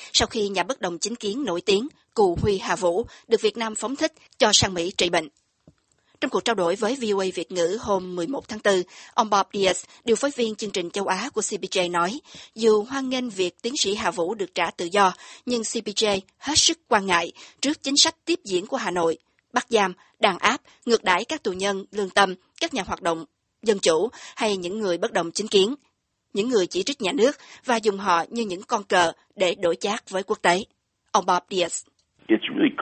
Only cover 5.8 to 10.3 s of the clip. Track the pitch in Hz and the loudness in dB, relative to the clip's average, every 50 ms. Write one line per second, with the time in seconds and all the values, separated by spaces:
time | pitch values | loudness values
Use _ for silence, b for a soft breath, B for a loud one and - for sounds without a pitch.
5.8 | _ _ _ _ _ _ _ - - 262 - 190 - 247 226 208 180 170 185 208 | _ _ _ _ _ _ _ -6 -6 -2 -2 -2 0 0 0 0 2 0 0 0
6.8 | 220 202 175 277 233 214 202 196 190 185 180 185 160 - 190 180 170 165 190 233 | 0 -2 -2 -2 -2 -2 0 0 0 -2 -2 -4 -8 -6 -2 0 0 0 0 -2
7.8 | - 226 202 190 185 185 180 175 170 165 - - - - 220 214 - 214 196 185 | -2 -2 -2 -2 -2 -4 -6 -6 -4 -4 -6 -8 -8 -10 -8 -2 2 2 2 2
8.8 | 180 B B B B B B - 226 214 208 196 190 _ - 202 196 185 180 - | 0 B B B B B B -2 0 2 2 2 2 _ -2 0 2 2 2 0
9.8 | - b b b b 233 226 - - 285 | -4 b b b b 0 0 2 0 -4